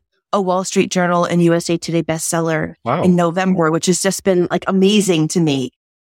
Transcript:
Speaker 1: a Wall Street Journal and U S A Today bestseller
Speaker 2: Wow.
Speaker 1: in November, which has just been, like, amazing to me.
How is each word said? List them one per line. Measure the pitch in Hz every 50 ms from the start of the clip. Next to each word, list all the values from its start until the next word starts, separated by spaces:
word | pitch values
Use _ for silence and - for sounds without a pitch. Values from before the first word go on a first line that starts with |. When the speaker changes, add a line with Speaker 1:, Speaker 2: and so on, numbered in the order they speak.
| - _ _ _ _ _ -
Speaker 1:
a | 208
Wall | 190 180 180 185 190
Street | - - 196 180 190
Journal | - 180 180 175 175 175 175
and | - 175 175 170
U | 170 165
S | 170 - -
A | 170
Today | 170 - - 160 170 165
bestseller | - 160 160 - - - 165 165 165 160 156 165 165 165 - -
Speaker 2:
Wow. | 117 131 170 -
Speaker 1:
in | 180 180
November, | 175 175 170 160 185 185 190 185 170 165 156
which | 160 160 -
has | - 175 -
just | - 190 185 - -
been, | 202 185 180 175 -
like, | - 180 -
amazing | - 190 190 190 196 214 208 190 - 175 160 156 156
to | - 185
me. | 165 156 139 135 127 127 - _ _ _ _ _